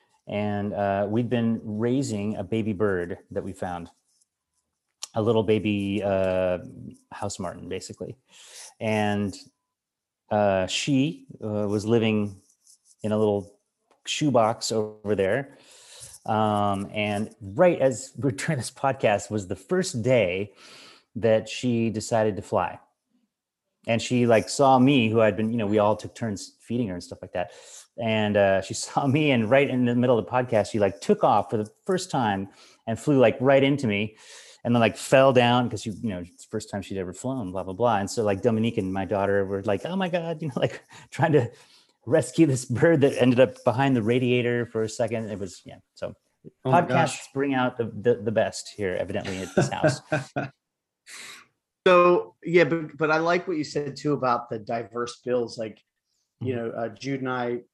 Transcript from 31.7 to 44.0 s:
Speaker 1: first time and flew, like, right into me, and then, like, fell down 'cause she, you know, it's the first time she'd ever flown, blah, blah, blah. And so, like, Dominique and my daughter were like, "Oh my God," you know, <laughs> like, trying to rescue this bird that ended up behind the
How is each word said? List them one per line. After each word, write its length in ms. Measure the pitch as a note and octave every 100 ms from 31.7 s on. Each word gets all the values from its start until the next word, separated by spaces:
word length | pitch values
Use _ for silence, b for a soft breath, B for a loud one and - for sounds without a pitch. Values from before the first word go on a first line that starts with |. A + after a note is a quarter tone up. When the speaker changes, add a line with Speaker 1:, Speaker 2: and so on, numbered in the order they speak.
| _
Speaker 1:
first 260 | - F#3 -
time 380 | D3 A2 G2 G2 b b b -
and 120 | A2
flew, 200 | - C3+
like, 180 | A2+ A2+
right 240 | B2+ C#3
into 240 | C#3 C#3+ A2+
me, 300 | G2+ G#2+ - B B B B
and 100 | A#2+
then, 60 | A#2+
like, 160 | A2+ -
fell 380 | - C3+ C3+
down 340 | B2 A#2+ B2 A#2
'cause 140 | G#2
she, 80 | A2
you 180 | F2+ A2+
know, 120 | F2+
it's 260 | F2 _ -
the 40 |
first 200 | G#2+ -
time 100 | G2+
she'd 160 | F#2 G2
ever 160 | F2+
flown, 400 | F2 B2+ C3 F#2
blah, 120 | F#2+
blah, 100 | F2+
blah. 240 | F#2 A#2+ G#2
And 120 | G2
so, 140 | -
like, 160 | G#2 G2
Dominique 380 | A#2+ A2 A#2 A2+
and 120 | F#2+
my 140 | G2
daughter 400 | F#2 G2+ G2 G2+
were 180 | F#2+ G2
like, 200 | G#2+ G2
"Oh 100 | D#3+ F#3+
my 120 | F3+
God," 320 | E3+ E3 D#3
you 80 | D#3+
know, 60 | E3+
<laughs> 0 |
like, 260 | C#3 - _ B B
trying 220 | - D#3
to 180 | C#3+ A#2 b b b b _ -
rescue 400 | D#3 - - D#3
this 180 | B2+ -
bird 340 | A2+ E3 D#3
that 180 | C3+ -
ended 200 | B2 A#3+
up 220 | C4 -
behind 300 | - A2+ C#3
the 60 | B2